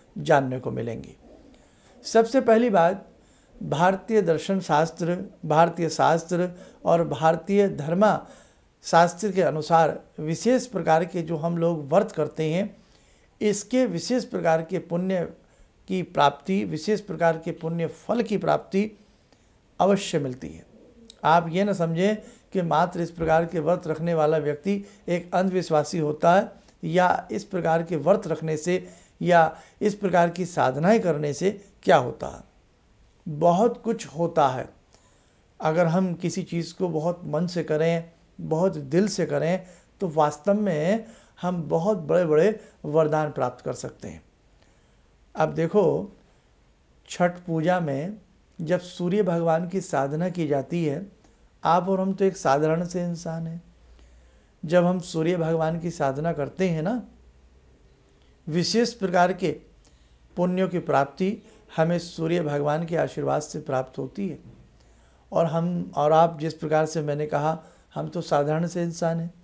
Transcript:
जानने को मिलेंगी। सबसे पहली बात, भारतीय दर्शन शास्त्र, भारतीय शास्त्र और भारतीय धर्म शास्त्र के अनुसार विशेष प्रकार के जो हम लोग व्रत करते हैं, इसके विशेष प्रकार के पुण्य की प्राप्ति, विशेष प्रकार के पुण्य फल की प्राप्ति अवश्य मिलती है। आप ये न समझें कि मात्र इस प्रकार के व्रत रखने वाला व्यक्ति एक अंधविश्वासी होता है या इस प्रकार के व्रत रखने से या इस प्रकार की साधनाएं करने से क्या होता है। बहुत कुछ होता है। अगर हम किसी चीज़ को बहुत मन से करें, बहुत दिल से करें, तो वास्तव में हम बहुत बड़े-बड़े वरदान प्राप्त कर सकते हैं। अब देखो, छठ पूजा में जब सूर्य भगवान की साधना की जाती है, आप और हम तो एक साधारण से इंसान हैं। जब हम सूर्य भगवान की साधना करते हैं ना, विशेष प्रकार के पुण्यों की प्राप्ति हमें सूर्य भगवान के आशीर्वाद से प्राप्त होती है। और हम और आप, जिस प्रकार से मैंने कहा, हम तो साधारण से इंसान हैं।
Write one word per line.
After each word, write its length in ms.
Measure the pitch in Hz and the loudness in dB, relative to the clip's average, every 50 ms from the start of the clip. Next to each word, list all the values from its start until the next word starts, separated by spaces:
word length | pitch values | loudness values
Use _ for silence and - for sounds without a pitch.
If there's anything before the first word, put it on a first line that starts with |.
| _ _ - - | _ _ -12 -4
जानने 420 | 147 143 160 139 135 127 127 123 | 0 4 4 4 4 2 -4 -6
को 120 | 123 131 | -6 -6
मिलेंगी। 460 | - 127 117 117 113 - - - - - - - - - - - - - _ _ _ _ _ - - - - | -6 -6 -6 -6 -8 -10 -12 -16 -20 -20 -20 -20 -20 -20 -20 -20 -20 -20 _ _ _ _ _ -20 -20 -16 -6
सबसे 380 | - - 226 226 226 - 269 | 0 2 2 4 4 2 2
पहली 280 | 220 240 220 226 240 247 | 4 6 4 6 4 4
बात, 380 | 196 180 165 175 196 196 - - - _ _ _ _ _ _ _ - - - | 4 4 4 4 2 -2 -8 -18 -20 _ _ _ _ _ _ _ -16 -10 -8
भारतीय 580 | 147 143 139 170 185 202 190 - - 226 214 | -4 0 2 2 2 2 0 -2 0 2 2
दर्शन 380 | 196 165 160 151 - - 196 190 | 4 2 2 0 0 -2 -2 -2
शास्त्र, 640 | 170 - 156 143 165 165 - - 175 160 175 185 196 - - - - | 0 2 2 2 2 0 -2 -4 -4 -4 -4 -4 -6 -12 -14 -8 -4
भारतीय 440 | 156 147 156 170 170 170 175 170 151 | 2 4 6 4 4 4 0 -4 -2
शास्त्र 600 | 156 - 135 135 160 170 165 - 180 170 180 180 175 - - - - - - | 0 2 2 4 4 2 0 -2 -2 -2 -2 -2 -6 -10 -20 -20 -16 -6 0
और 220 | 165 170 170 170 147 | 2 2 2 2 0
भारतीय 600 | 147 127 156 160 170 170 - - 196 202 202 190 | -2 0 2 2 2 2 0 0 2 2 2 2
धर्म 520 | 151 135 143 156 165 190 214 208 175 - - - - - - _ _ _ _ _ _ _ - | 0 -4 -6 -4 0 2 4 4 2 0 -4 -10 -20 -20 -20 _ _ _ _ _ _ _ -2
शास्त्र 480 | - - 165 175 170 175 - 220 208 | 4 6 6 6 6 2 -2 -4 -2
के 100 | 185 190 | 0 2
अनुसार 640 | 175 139 147 156 151 - 175 165 165 147 - - - _ _ - | 2 2 0 -2 0 4 4 4 4 4 2 -4 -10 _ _ -8
विशेष 480 | 156 156 165 156 - 226 254 254 - - | -6 -4 -4 -2 2 2 2 2 0 -2
प्रकार 380 | - 190 165 170 160 160 175 | -6 -2 2 2 2 2 2
के 160 | 175 - 180 | 0 -4 -6
जो 140 | 165 156 170 | -6 -4 -4
हम 220 | 151 160 170 170 170 | -4 -2 -2 -2 0
लोग 280 | 165 170 175 156 143 | 0 0 0 -2 -2
व्रत 260 | 135 151 190 214 208 | 2 2 2 2 2
करते 420 | - - 151 151 - - 160 156 156 | -2 -4 -4 -4 -2 -4 -2 -2 0
हैं, 240 | 180 208 214 - - _ _ _ _ _ _ _ _ _ _ _ - | -2 -2 -4 -8 -14 _ _ _ _ _ _ _ _ _ _ _ -2
इसके 440 | 220 208 202 202 - - - 254 254 | 0 0 0 -2 -2 -2 0 0 2
विशेष 400 | 220 175 170 165 - 247 254 240 | 2 0 -4 -4 -2 -2 -2 -2
प्रकार 360 | - - 185 170 170 160 165 | -4 -4 -2 0 2 2 2
के 180 | 165 165 190 170 | 0 -2 -6 -6
पुण्य 540 | - - 170 175 180 185 190 180 165 - - - _ _ _ _ - _ _ _ _ - | -6 -4 -4 -4 -2 -2 -2 -2 -4 -6 -8 -14 _ _ _ _ -20 _ _ _ _ -6
की 160 | 190 185 170 | -4 -4 -4
प्राप्ति, 600 | - - - 147 143 143 - - - 190 196 214 | -2 2 4 4 4 2 0 -4 -2 -2 -2 -2
विशेष 380 | - 156 151 - - 214 202 | -4 -6 -6 -2 -2 -2 -2
प्रकार 360 | 208 - 165 156 170 165 165 160 | -4 -6 -4 0 2 2 2 0
के 140 | 160 175 | -4 -8
पुण्य 360 | 156 - - 160 165 170 165 160 | -8 -6 -6 -6 -4 -4 -4 -6
फल 340 | 165 - - - 214 240 | -6 -8 -6 -4 -2 -2
की 160 | 226 226 214 190 | -2 -2 -2 -2
प्राप्ति 540 | - - 147 151 - - - 196 208 214 - - _ _ _ _ _ _ _ _ _ _ _ _ _ _ _ - | 0 0 0 0 -2 -2 -2 -2 -2 -2 -4 -14 _ _ _ _ _ _ _ _ _ _ _ _ _ _ _ 0
अवश्य 400 | 175 190 202 196 202 - - 160 | 2 2 2 0 0 -2 -4 -4
मिलती 300 | 139 131 123 - - 76 | -4 -4 -8 -10 -12 -14
है। 160 | 78 82 - _ - - - - - - - - - _ - | -16 -16 -20 _ -20 -20 -20 -20 -20 -20 -20 -20 -10 _ 2
आप 220 | 147 160 175 170 165 | 4 4 4 2 0
ये 140 | 156 180 202 | -2 -2 0
न 100 | 208 196 | 0 0
समझें 440 | - 170 165 165 160 185 208 214 214 - - - - _ _ - | 0 -2 -2 0 0 0 0 0 -2 -6 -14 -20 -20 _ _ -4
कि 80 | 190 | -2
मात्र 400 | 175 165 147 151 175 175 - 170 | 0 0 2 2 2 0 -2 -4
इस 100 | 170 165 | -6 -6
प्रकार 340 | 170 - 165 160 160 160 170 | -6 -4 0 2 2 2 2
के 140 | 165 175 170 | 0 -2 -2
व्रत 280 | 147 160 175 180 - 160 | 0 0 0 0 -2 -4
रखने 260 | 156 151 160 170 170 | -6 -4 -2 -2 0
वाला 240 | 160 151 151 160 160 | 2 2 2 2 0
व्यक्ति 480 | 143 147 147 147 - 196 202 202 202 - - - _ - | 0 -2 -4 -4 -2 -2 -2 -2 -4 -10 -18 -12 _ -4
एक 260 | 175 175 175 175 - | -4 -4 -2 -2 0
अंधविश्वासी 640 | 180 190 190 180 185 170 - 165 151 147 - - 170 | 0 0 0 0 -2 0 0 2 0 0 0 -2 -2
होता 340 | 151 147 151 - - 170 175 | -2 -2 -2 2 4 4 6
है 300 | 196 226 233 - - - - _ _ - | 6 4 0 -4 -18 -20 -20 _ _ -6
या 440 | 165 160 180 180 175 - - - - | -2 2 4 4 4 4 2 -2 -6
इस 120 | 214 208 208 | -6 -8 -6
प्रकार 400 | - - 180 165 165 160 165 170 | -6 -4 -2 0 2 2 0 0
के 120 | 170 180 | -2 -4
व्रत 320 | 156 139 165 202 202 - 165 | 0 2 2 2 2 2 -4
रखने 300 | 160 156 160 156 156 151 | -6 -4 -4 -4 -4 -4
से 320 | - 175 180 180 180 - - - - _ _ - | -2 -2 -2 -2 -2 -6 -18 -20 -20 _ _ -4
या 360 | 170 170 175 170 160 156 - - - - _ - | 2 4 6 6 6 6 2 -4 -16 -20 _ -2
इस 140 | - 208 202 | -2 -2 -2
प्रकार 340 | 202 202 190 170 180 170 175 | -2 -2 0 2 4 2 2
की 160 | 170 - 180 | 0 -4 -6
साधनाएं 560 | 170 - 156 127 127 131 - 156 185 226 226 | -4 -2 0 0 0 0 2 2 4 4 4
करने 320 | 185 175 156 147 151 147 139 | 4 0 -2 -2 -2 -4 -4
से 280 | - 170 190 214 - - - _ _ - | -2 -2 -2 -2 -4 -10 -20 _ _ 2
क्या 140 | - 175 147 | 4 4 4
होता 300 | 127 123 - - - - | 4 2 -6 -8 -10 -10
है। 160 | - - - _ _ _ _ _ _ _ _ _ _ _ _ _ _ _ - 175 | -10 -12 -18 _ _ _ _ _ _ _ _ _ _ _ _ _ _ _ -12 -10
बहुत 540 | 151 143 160 175 170 185 220 240 233 - - | -4 0 2 2 4 4 2 2 0 -2 -4
कुछ 240 | 220 226 - - - | -6 -6 -6 -6 -10
होता 400 | - 151 170 165 - 165 147 135 | -6 -4 -4 -2 2 2 2 2
है। 220 | 127 127 - - - _ _ _ _ _ _ _ _ _ _ _ _ _ _ _ _ - | 2 -2 -8 -10 -14 _ _ _ _ _ _ _ _ _ _ _ _ _ _ _ _ -4
अगर 240 | - 160 160 170 180 | -2 0 2 2 2
हम 280 | 165 160 185 190 185 170 | 2 2 2 0 0 -2
किसी 300 | 175 - 170 165 190 170 | -4 -4 -4 -4 -4 -6
चीज़ 300 | - - 170 165 165 - | -6 -4 -6 -6 -6 -6
को 160 | - 190 175 | -4 -4 -2
बहुत 320 | 156 156 151 175 170 170 - | -2 -2 -2 -4 -4 -6 -6
मन 220 | 147 147 151 180 175 | -4 -4 -2 -2 -2
से 160 | 180 175 156 | -4 -4 -4
करें, 480 | - 151 151 160 165 170 170 165 - _ _ _ _ _ - | -2 0 0 2 2 0 0 -4 -8 _ _ _ _ _ -10
बहुत 360 | 170 156 160 160 185 190 185 156 | -6 -4 0 0 0 0 0 -2
दिल 300 | 143 131 135 175 202 202 | -6 -2 0 0 2 0
से 180 | - - 170 | 0 -2 -2
करें, 420 | 147 143 143 147 160 180 185 180 - - - _ _ _ - | -2 -2 -2 0 0 -2 -2 -6 -10 -20 -20 _ _ _ -8
तो 80 | 202 175 | -6 -2
वास्तव 460 | 147 156 151 147 147 - - 202 202 | 2 2 2 2 0 -2 0 0 0
में 520 | 208 214 196 165 151 151 175 208 226 226 - - - - _ _ - | 2 2 0 -2 0 0 0 0 -2 -2 -8 -18 -20 -20 _ _ -8
हम 220 | - 175 185 175 156 | -6 -4 -4 -4 -4
बहुत 340 | 143 165 165 165 208 220 180 | -2 -2 0 0 0 -2 -2
बड़े-बड़े 640 | 156 143 160 180 180 160 151 151 170 214 214 214 - - - _ - | 0 0 2 2 2 4 4 4 4 4 2 -2 -6 -18 -18 _ -6
वरदान 460 | 151 147 156 160 151 151 156 156 147 | 0 2 2 2 2 2 0 -2 -2
प्राप्त 340 | 135 143 131 123 - - - | -2 -4 -4 -4 -4 -6 -8
कर 80 | 143 131 | -8 -8
सकते 340 | - - 135 - - - 104 | -8 -10 -12 -14 -14 -16 -16
हैं। 160 | 80 80 - _ _ _ _ _ _ _ _ _ _ _ _ _ _ _ _ _ _ _ _ _ - | -16 -16 -20 _ _ _ _ _ _ _ _ _ _ _ _ _ _ _ _ _ _ _ _ _ -4
अब 180 | - 156 151 147 | -2 -2 -2 0
देखो, 640 | 156 165 160 180 208 185 156 139 160 202 - - - _ _ _ _ _ _ _ _ _ _ _ _ _ _ _ _ _ - | -2 -2 0 2 4 4 4 2 0 -2 -8 -14 -20 _ _ _ _ _ _ _ _ _ _ _ _ _ _ _ _ _ -10
छठ 220 | - - 180 175 | -2 0 0 0
पूजा 480 | 175 180 - - 165 160 156 175 180 185 | 0 -4 -6 -4 -2 0 0 2 0 0
में 380 | 170 147 139 135 147 190 214 220 - _ _ _ _ _ _ - | 0 -2 -4 -4 -4 -6 -10 -12 -16 _ _ _ _ _ _ -8
जब 180 | 165 151 175 180 | -4 -2 -2 -2
सूर्य 440 | 180 - - - 175 175 180 214 208 | -4 -6 -8 -4 -2 0 0 2 2
भगवान 440 | 185 170 170 165 165 160 165 180 175 | 2 0 0 0 2 0 0 0 -2
की 140 | 185 185 | -6 -6
साधना 480 | 180 - - 139 135 139 147 156 175 185 | -6 -4 -2 -2 -2 -2 -2 -2 -4 -4
की 180 | 170 175 165 143 | -2 -2 -2 0
जाती 380 | 143 135 127 - 170 175 165 | 0 -2 -2 -2 -4 -2 -2
है, 260 | 151 139 156 196 - - _ _ _ _ _ _ _ _ _ - | -2 -2 -4 -8 -12 -16 _ _ _ _ _ _ _ _ _ 0
आप 260 | 151 165 180 175 185 | 2 2 2 2 0
और 120 | 196 190 | 0 0
हम 120 | 190 190 190 | 0 -2 0
तो 120 | 185 196 | 0 0
एक 120 | 190 180 185 | 0 0 0
साधारण 480 | - 147 135 147 151 156 160 170 175 | 0 2 2 4 2 2 0 0 -2
से 180 | 175 - 180 175 | -4 -6 -6 -4
इंसान 440 | 175 170 160 - 165 165 165 165 165 | -6 -6 -8 -8 -10 -8 -8 -8 -10
हैं। 160 | 165 170 - - - _ _ - - - - - _ - _ _ _ _ _ _ _ _ - | -10 -12 -16 -18 -20 _ _ -20 -20 -20 -20 -20 _ -20 _ _ _ _ _ _ _ _ -4
जब 200 | 151 165 180 170 | 2 4 4 4
हम 140 | 175 185 185 | 4 2 0
सूर्य 380 | 160 - - 160 160 160 180 175 | -4 -4 -4 -2 0 0 0 0
भगवान 420 | 165 160 165 165 160 160 165 170 | 0 0 0 0 0 -2 -2 -4
की 120 | 165 175 | -6 -6
साधना 420 | 165 - 147 139 135 139 156 170 165 | -4 -2 -2 -2 -2 -2 -2 -4 -2
करते 360 | 151 143 135 - - 185 185 | -4 -6 -6 -4 -2 -2 0
हैं 120 | 165 160 | 0 0
ना, 220 | 156 185 247 247 - - - - - - _ _ _ _ _ _ _ _ _ _ _ _ _ _ _ _ _ _ _ _ _ _ - - | -2 -2 -4 -4 -6 -10 -16 -20 -20 -20 _ _ _ _ _ _ _ _ _ _ _ _ _ _ _ _ _ _ _ _ _ _ -10 -4
विशेष 460 | 151 175 170 - - 226 240 233 233 | -2 -2 0 2 2 2 2 0 -2
प्रकार 400 | - 196 180 175 180 175 180 185 | -4 -4 0 4 4 4 4 2
के 180 | 180 190 160 - - - - _ _ _ _ _ _ _ _ _ _ _ _ - | 0 -2 -4 -4 -4 -8 -20 _ _ _ _ _ _ _ _ _ _ _ _ -4
पुण्यों 320 | - 175 180 180 180 190 185 | -2 -2 0 0 0 0 0
की 120 | 165 175 | -2 -4
प्राप्ति 600 | 170 - 143 135 139 139 - - 185 190 220 - - - - - _ - - - | -2 0 2 2 2 0 -2 -4 -2 -2 -4 -6 -10 -18 -20 -20 _ -8 -2 0
हमें 220 | 160 165 175 170 | 0 0 0 -2
सूर्य 420 | 170 - - - 160 160 175 175 | -4 -6 -8 -6 -4 -2 -2 -2
भगवान 440 | 165 147 143 147 143 147 147 160 170 | -2 -2 -2 -2 -2 0 -2 -2 -2
के 120 | 165 175 156 | -2 -2 -2
आशीर्वाद 440 | 147 139 - 156 139 139 139 151 | -2 -2 -4 -4 -2 -2 -2 -2
से 180 | 151 - - - | -4 -6 -10 -10
प्राप्त 380 | - - 135 127 131 - - - | -6 -4 -4 -4 -4 -4 -8 -10
होती 320 | 139 135 - - 202 190 | -10 -10 -8 -6 -6 -6
है। 100 | - 87 - - - - - _ _ _ _ _ _ _ _ _ _ _ _ - | -8 -10 -16 -20 -20 -20 -20 _ _ _ _ _ _ _ _ _ _ _ _ -4
और 140 | - 190 170 | 0 0 0
हम 460 | 160 151 165 165 175 175 170 180 - - | 0 0 -2 -2 -2 -2 -4 -6 -4 -2
और 160 | - 147 151 | 0 2 4
आप, 280 | 160 156 170 165 165 151 | 6 6 6 4 2 -2
जिस 140 | 151 160 156 | -6 -6 -6
प्रकार 320 | - - 151 156 156 160 | -6 -4 0 0 0 0
से 160 | 156 160 165 | 0 -2 -4
मैंने 240 | 151 143 143 147 151 | -4 -4 -4 -4 -4
कहा, 380 | 151 151 143 147 156 160 165 - - - _ _ _ - | -4 -2 -2 -2 -2 -2 -4 -8 -16 -20 _ _ _ -10
हम 120 | 180 156 156 | -8 -8 -8
तो 140 | - 175 | -6 -8
साधारण 460 | 160 - 165 147 147 147 156 160 175 170 | -4 0 0 0 2 2 0 -2 -2 -2
से 160 | 175 180 170 | -4 -4 -4
इंसान 360 | 170 170 170 175 165 165 165 | -4 -4 -4 -2 -2 -2 -2
हैं। 140 | 165 175 - _ | -6 -8 -10 _